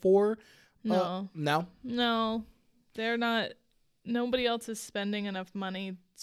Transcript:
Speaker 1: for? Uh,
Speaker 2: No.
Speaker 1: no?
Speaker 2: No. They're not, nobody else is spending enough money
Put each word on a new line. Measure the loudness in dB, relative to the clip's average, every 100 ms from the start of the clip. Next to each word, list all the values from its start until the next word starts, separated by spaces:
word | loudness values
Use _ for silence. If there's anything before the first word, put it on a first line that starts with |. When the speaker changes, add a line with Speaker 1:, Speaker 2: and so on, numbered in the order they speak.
Speaker 1:
for? | 6 6 6
Uh, | 0 -8 -20 _ _
Speaker 2:
No. | 0 2 2 -2 -8
Speaker 1:
no? | -4 0 0 0 -10
Speaker 2:
No. | -6 -2 0 0 0 -2 -6 -16 _ _ _ -6
They're | -2 0
not, | 0 0 -2 -6 _ _ _ _
nobody | -4 -2 2 2 2
else | 0 -4
is | -10
spending | -6 -4 -2 -2 -2
enough | -4 -6 -6
money | -6 -4 -6 -10 _ -16